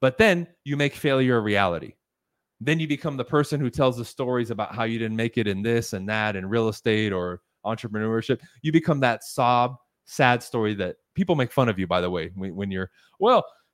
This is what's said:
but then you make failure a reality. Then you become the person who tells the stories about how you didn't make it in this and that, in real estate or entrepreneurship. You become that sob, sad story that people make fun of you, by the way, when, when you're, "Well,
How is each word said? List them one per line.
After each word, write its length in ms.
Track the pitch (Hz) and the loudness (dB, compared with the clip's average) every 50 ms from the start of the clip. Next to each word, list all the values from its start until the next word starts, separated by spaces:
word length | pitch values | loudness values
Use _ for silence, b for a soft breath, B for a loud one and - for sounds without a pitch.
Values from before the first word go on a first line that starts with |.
but 180 | 131 131 127 - | 0 0 4 4
then 280 | 220 214 180 175 170 - _ _ _ | 4 4 4 2 0 -6 _ _ _
you 140 | 143 143 | -6 -2
make 180 | 143 143 139 - | 0 0 -2 -2
failure 440 | - - 147 135 135 131 127 123 117 | -2 0 0 2 4 4 4 2 2
a 20 | |
reality. 540 | 104 107 101 98 98 92 85 80 - - - _ _ _ _ _ _ _ _ _ _ _ _ _ | 2 2 2 2 2 2 0 -2 -8 -12 -16 _ _ _ _ _ _ _ _ _ _ _ _ _
Then 180 | 113 139 156 165 | -2 0 0 0
you 80 | 156 | 0
become 300 | 151 147 139 - 160 139 | -2 -4 -4 -2 -6 -4
the 80 | 131 120 | -4 -4
person 340 | - - 147 147 - 151 143 | 0 2 0 2 2 -2 -2
who 120 | 143 120 | -2 -2
tells 260 | - - 139 127 123 | 0 2 2 2 2
the 80 | 120 117 | 0 -6
stories 480 | - - - 131 123 127 123 120 110 117 | -10 -6 -6 -4 -2 0 0 -2 -2 -4
about 200 | 104 104 - 101 | -4 -6 -6 -4
how 120 | 117 113 | -4 -4
you 160 | 113 113 113 | -2 -2 -4
didn't 160 | 113 110 110 | -4 -4 -2
make 200 | 113 113 117 - | -2 -2 0 0
it 120 | 120 110 104 | 0 0 0
in 140 | 98 95 104 | -2 -2 0
this 320 | 117 117 117 113 - 110 | 0 0 0 0 -2 -6
and 140 | 95 95 101 | -8 -4 -4
that, 280 | 107 110 107 107 101 | -2 -2 0 -2 -2
in 100 | 95 92 | -4 -4
real 220 | 95 110 117 113 110 | -2 -2 0 0 0
estate 440 | 104 - - 117 110 107 107 104 98 | -2 -2 0 0 2 2 2 0 -2
or 280 | 90 87 90 90 - - _ _ _ - | -2 -4 -4 -6 -10 -14 _ _ _ -6
entrepreneurship. 720 | 104 113 107 - 98 104 107 110 110 113 113 113 - 127 - b b b b - | -6 -6 -6 -8 -8 -6 -4 -2 -2 -2 -2 0 -2 -2 -4 b b b b -4
You 80 | 156 | 0
become 300 | 151 170 160 175 147 139 | 2 2 2 2 2 2
that 240 | 131 123 113 - - | 2 0 0 -2 -6
sob, 500 | - - - 127 120 123 120 120 127 131 - _ _ _ _ _ | -8 -4 0 2 4 4 4 2 0 -2 -8 _ _ _ _ _
sad 400 | - - - 139 123 123 117 - | -12 0 2 4 4 4 2 0
story 300 | - - 117 110 107 107 | -4 -4 -2 0 0 0
that 240 | 98 92 90 - - _ _ _ | -2 -4 -6 -6 -10 _ _ _
people 180 | - 190 - 170 | -2 0 2 2
make 160 | 147 127 117 | 2 2 0
fun 180 | - 139 131 117 | 2 2 2 2
of 120 | 98 92 | 2 0
you, 80 | 92 82 | -2 0
by 120 | 90 90 | 0 0
the 100 | 87 90 | 0 0
way, 200 | 90 85 80 85 90 | -2 -4 -6 -6 -8
when, 180 | 95 95 98 85 | -10 -10 -8 -6
when 160 | 95 101 98 | -6 -6 -4
you're, 220 | 95 92 92 - b b b b b b | -4 -4 -6 -8 b b b b b b
"Well, 260 | 196 233 262 202 - B B B B B | 2 4 4 4 2 B B B B B